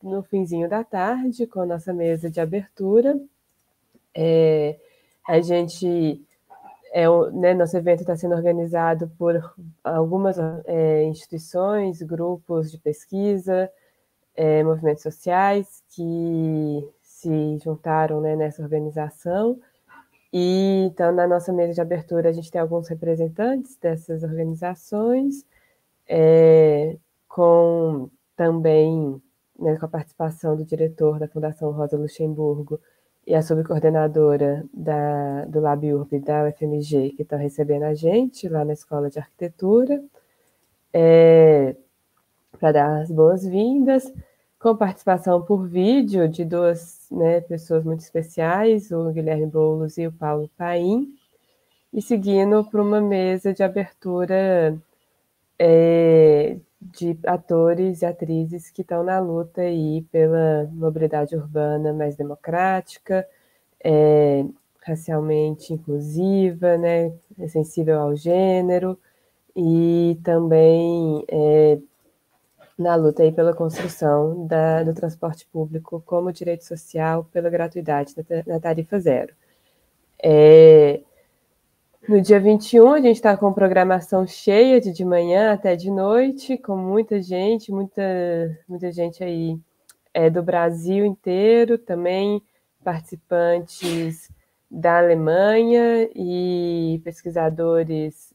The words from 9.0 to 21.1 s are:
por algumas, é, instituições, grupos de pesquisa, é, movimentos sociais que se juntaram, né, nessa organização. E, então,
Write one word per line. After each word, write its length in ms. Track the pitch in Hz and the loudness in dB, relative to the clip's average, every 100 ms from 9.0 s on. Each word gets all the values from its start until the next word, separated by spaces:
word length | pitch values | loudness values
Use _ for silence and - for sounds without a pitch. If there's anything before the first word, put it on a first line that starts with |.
| 165 - | -6 -4
por 380 | 170 170 165 - 165 - | -2 -2 -6 -16 -20 -14
algumas, 540 | - 160 160 190 196 185 160 160 - | -6 -4 -2 -2 -2 -2 -6 -8 -6
é, 380 | 165 160 156 156 | -2 0 0 -2
instituições, 960 | 156 - 165 160 180 190 208 196 170 | -6 -14 -16 -8 -4 -2 -2 -4 -8
grupos 680 | 160 165 175 175 - 165 156 | -10 -8 -6 -8 -6 -6 -6
de 60 | 160 | -8
pesquisa, 920 | 147 151 - 196 202 196 180 185 190 - _ _ _ _ _ - | -8 -8 -10 -6 -4 -4 -2 -2 -4 -8 _ _ _ _ _ -4
é, 280 | 156 156 | 0 2
movimentos 400 | 160 160 160 151 | 0 0 -2 -4
sociais 800 | 156 - 180 180 196 202 196 - _ | -8 -10 -4 0 0 -2 -6 -16 _
que 1000 | - 165 170 170 165 160 156 151 147 143 _ | -12 -8 -6 -4 -4 -2 -2 -4 -6 -10 _
se 560 | _ _ 170 156 151 151 | _ _ -4 -4 -4 -6
juntaram, 600 | 160 156 165 156 156 151 | -8 -8 -4 -2 -2 -2
né, 140 | 156 156 | -4 -4
nessa 260 | 151 151 | -4 -8
organização. 1000 | 147 156 151 151 151 - 175 185 226 247 _ _ _ - _ _ _ | -6 -6 -6 -8 -10 -10 -6 -4 -4 -6 _ _ _ -20 _ _ _
E, 540 | 180 180 185 196 190 190 | -4 -2 0 0 0 -2
então, 200 | - 170 | -2 0